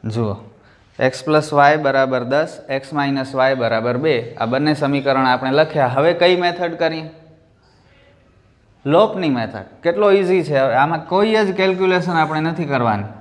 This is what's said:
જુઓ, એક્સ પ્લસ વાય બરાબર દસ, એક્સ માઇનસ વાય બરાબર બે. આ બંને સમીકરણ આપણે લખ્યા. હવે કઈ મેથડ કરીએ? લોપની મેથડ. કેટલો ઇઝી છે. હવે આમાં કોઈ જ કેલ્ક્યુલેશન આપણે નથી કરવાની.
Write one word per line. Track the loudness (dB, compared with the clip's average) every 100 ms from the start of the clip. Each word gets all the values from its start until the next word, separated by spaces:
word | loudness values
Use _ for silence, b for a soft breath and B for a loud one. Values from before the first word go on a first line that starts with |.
| -6
જુઓ, | -4 -4 -6 -12 -20 b b b -4
એક્સ | -2 -2
પ્લસ | 0 0 2
વાય | 4 4 4
બરાબર | 0 0 0 -2 -2
દસ, | -2 -2 -8 -8
એક્સ | -8 -6
માઇનસ | -4 -2 -2 -4
વાય | 0 2 2
બરાબર | 0 0 0 0
બે. | 0 -2 -4 -6
આ | -2
બંને | 0 0 0
સમીકરણ | 0 0 0 0 2
આપણે | 0 0
લખ્યા. | 2 2 2 0 2
હવે | 2 4
કઈ | 2 2
મેથડ | 0 -2 -6 -2
કરીએ? | -4 -4 -12 -18 -20 -20 _ _ b b b b b b _ _ _ _ _ _ 0
લોપની | 2 2 0 -2
મેથડ. | -2 -4 -8 -16 -4
કેટલો | -4 2 4
ઇઝી | 4 2 0
છે. | 0 0
હવે | 2 2
આમાં | 2 0 -2
કોઈ | 0 2 2 0
જ | 0
કેલ્ક્યુલેશન | 0 2 2 0 0 0
આપણે | 0 -2
નથી | -4 -4 -4
કરવાની. | 0 0 -2 -6 -12